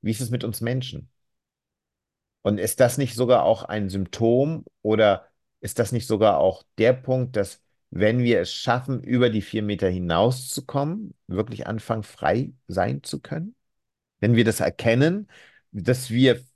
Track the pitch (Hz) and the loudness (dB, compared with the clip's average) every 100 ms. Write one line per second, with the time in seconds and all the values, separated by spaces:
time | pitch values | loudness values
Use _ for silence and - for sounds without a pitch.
0 | 110 110 120 123 110 110 117 127 127 71 | -4 -4 -4 -4 -6 -6 -4 -4 -6 -12
1 | - _ _ _ _ _ _ _ _ _ | -16 _ _ _ _ _ _ _ _ _
2 | _ _ _ _ - 104 107 - 123 - | _ _ _ _ -4 -2 -4 2 2 2
3 | 135 107 123 120 76 110 - 107 98 98 | -4 -2 4 4 4 0 -2 -6 -4 -4
4 | 92 - 113 120 143 160 - _ 107 110 | -6 0 2 2 0 -4 -12 _ -2 4
5 | 107 95 - _ _ _ 107 - 110 120 | 4 4 -4 _ _ _ -10 -4 -2 -2
6 | - 107 107 85 90 - _ - 110 127 | -2 2 4 4 2 0 _ 0 2 2
7 | 127 127 123 110 98 - _ _ _ 85 | 0 -2 -2 -4 -4 -8 _ _ _ 0
8 | 107 120 120 107 87 - - 123 127 127 | 2 4 4 2 0 -4 -2 -2 -2 -8
9 | - 123 123 110 98 110 104 101 95 92 | -2 2 2 2 -4 -4 -4 -2 0 -2
10 | 87 82 113 127 - - - 143 143 196 | 0 2 2 0 -8 -10 -6 -6 -4 -6
11 | 214 - - 90 110 - - 110 - 110 | -10 -16 -8 -6 -6 -8 -8 -8 -6 -6
12 | 107 - 73 104 139 - _ 92 95 139 | -6 -4 0 0 -2 -10 _ -2 -2 -2
13 | - 147 - 160 185 - _ _ _ _ | -8 -12 -10 -10 -10 -14 _ _ _ _
14 | _ _ 104 117 113 110 - - 113 117 | _ _ 2 4 4 2 -2 0 2 4
15 | 151 196 208 - - _ _ 107 92 123 | 4 0 -8 -20 -20 _ _ -6 -2 -2
16 | - 113 131 120 - | -2 2 4 4 -2